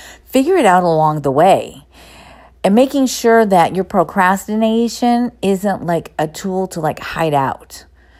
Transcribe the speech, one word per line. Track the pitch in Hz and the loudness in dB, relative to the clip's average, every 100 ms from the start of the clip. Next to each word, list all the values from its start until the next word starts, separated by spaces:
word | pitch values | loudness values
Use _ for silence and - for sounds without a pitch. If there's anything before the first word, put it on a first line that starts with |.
| - - _ | -20 -20 _
figure | 262 277 370 | 0 2 2
it | 220 | 4
out | 180 | 4
along | 180 160 156 156 | 2 2 0 0
the | 143 | 0
way. | 131 185 135 113 - _ _ - - - - - _ | 2 4 4 0 -14 _ _ -20 -20 -20 -20 -20 _
And | 190 214 | 0 2
making | 269 277 254 | 2 0 -2
sure | - 233 226 214 | 0 2 2 4
that | 185 160 175 | 2 2 -2
your | 185 | -4
procrastination | 202 156 202 180 196 - 214 220 226 233 - 240 240 240 - | -2 -2 0 0 0 -4 -2 0 0 -2 -2 0 0 -2 -4
isn't, | 190 196 202 185 165 | -2 -2 -2 -4 -4
like, | 165 160 - | -4 -4 -6
a | 156 | -6
tool | 156 196 185 185 | -6 -8 -6 -6
to, | 175 | -6
like, | 156 - | -6 -6
hide | - - 165 | -10 -6 -2
out, | 143 131 - - - - _ _ | 0 -2 -6 -14 -20 -20 _ _